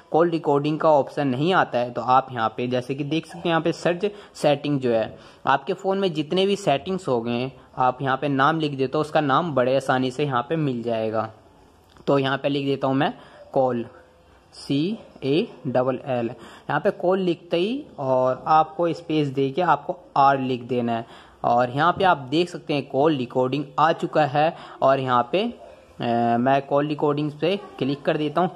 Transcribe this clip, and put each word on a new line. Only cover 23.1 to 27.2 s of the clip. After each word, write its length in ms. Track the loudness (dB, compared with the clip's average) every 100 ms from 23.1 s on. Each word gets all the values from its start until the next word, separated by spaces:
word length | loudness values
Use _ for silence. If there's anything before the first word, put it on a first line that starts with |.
| 2
रिकॉर्डिंग 480 | 0 0 0 0 -4 0
आ 140 | 2
चुका 320 | 2 -2 0 2
है। 300 | 2 0 0 -10 0
और 180 | 2 2
यहाँ 280 | 2 2 2
पे, 100 | 0 -2 -6 -16 -20 -20 -6
अ, 40 | -2 0 2 2
मैं 220 | 2 2
कॉल 240 | 2 0 0
रिकॉर्डिंग 440 | 0 0 0